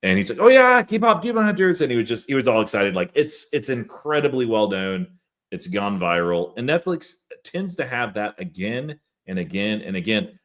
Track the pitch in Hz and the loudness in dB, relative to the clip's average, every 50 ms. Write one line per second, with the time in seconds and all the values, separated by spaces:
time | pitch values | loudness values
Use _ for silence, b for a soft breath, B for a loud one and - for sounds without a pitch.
0 | - 95 92 98 98 - 117 - 196 240 262 262 254 247 254 247 214 - 208 220 | 2 2 2 2 0 -2 -2 6 6 8 10 10 8 8 6 4 2 2 -2 0
1 | 202 233 214 165 170 240 233 226 214 208 208 175 190 185 175 - 160 127 123 117 | 2 2 2 2 0 -4 0 0 0 0 2 2 2 2 2 2 0 0 0 0
2 | 110 - 120 113 - - 139 135 120 127 117 110 107 104 - 107 101 101 90 92 | 0 -2 -4 -8 -4 -2 -2 0 2 4 2 2 2 0 0 0 0 0 0 -2
3 | 90 90 _ 139 151 151 - - - - - 143 - - 131 120 107 - - - | -4 0 _ 0 0 0 -2 -12 -10 -6 -6 -6 -4 -4 -6 -6 -6 -10 -14 -14
4 | - 151 151 147 143 - 139 131 123 113 113 110 107 101 98 95 95 95 95 92 | -6 -2 -2 0 0 2 0 0 0 2 2 2 2 2 0 -2 -2 -2 -4 -4
5 | 90 - - _ _ _ _ _ _ _ - 87 - 87 90 101 101 101 101 95 | -6 -8 -10 _ _ _ _ _ _ _ -14 -12 -10 -6 -4 -4 -2 -2 -4 -2
6 | 92 87 87 87 87 87 87 85 87 - - 113 120 131 151 170 170 185 180 160 | 0 0 0 2 2 0 0 -2 -2 -4 -8 -8 -4 -2 -2 -2 -2 -4 -6 -6
7 | - - - _ _ _ - _ _ - - 175 190 190 175 175 143 127 127 123 | -8 -14 -20 _ _ _ -20 _ _ -12 -10 -8 -8 -8 -8 -8 -8 -6 -4 -4
8 | 120 113 92 110 104 104 - - 95 90 78 85 95 104 117 123 139 151 147 151 | -4 -4 -4 -6 -6 -6 -8 -10 -14 -14 -10 -8 -8 -6 -6 -6 -8 -10 -14 -16
9 | _ _ _ _ _ - 92 92 87 78 80 95 101 107 107 107 - - 95 92 | _ _ _ _ _ -8 -6 -6 -6 -6 -4 -4 -2 -2 -4 -4 -6 -8 -8 -6
10 | 85 107 110 107 101 - - _ | -4 -2 -2 -2 -2 -6 -14 _